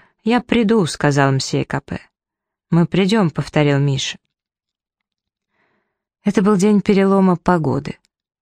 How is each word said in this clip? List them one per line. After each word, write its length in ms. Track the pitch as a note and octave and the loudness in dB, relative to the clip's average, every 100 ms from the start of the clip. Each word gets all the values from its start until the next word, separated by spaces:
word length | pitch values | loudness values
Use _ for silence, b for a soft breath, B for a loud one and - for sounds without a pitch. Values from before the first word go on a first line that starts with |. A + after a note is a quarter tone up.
| b b | b b
я 200 | A3 A#3+ | -2 -2
приду», — 420 | - A3+ G#3 A3+ D#3+ | 0 0 2 0 0
сказал 460 | - D3 C#3+ C#3 | -2 -2 2 0
мсье 320 | C3+ - C#3+ | 0 -2 -6
Капе. 340 | B2+ C#3 - - - _ _ _ _ _ _ | -6 -8 -8 -14 -14 _ _ _ _ _ _
«Мы 160 | E3+ | 0
придём», — 460 | E3 E3 F#3+ A3+ F3 - | 0 0 0 0 0 -4
повторил 400 | B2+ D#3 D3 C#3+ | -6 -2 0 2
Миша. 400 | C#3+ C3 - - _ _ _ _ _ _ _ _ _ _ _ _ _ _ _ _ _ _ _ _ | 0 -2 -6 -12 _ _ _ _ _ _ _ _ _ _ _ _ _ _ _ _ _ _ _ _
Это 180 | G3+ A3 | -4 0
был 160 | G3 G#3 | 2 2
день 240 | G3+ G#3 | 2 2
перелома 540 | G3 G3 G3 G3 F#3+ F3 | 2 2 2 2 2 0
погоды. 600 | - F3+ D3+ C#3 D3+ - _ _ _ _ | 0 0 0 -4 -6 -12 _ _ _ _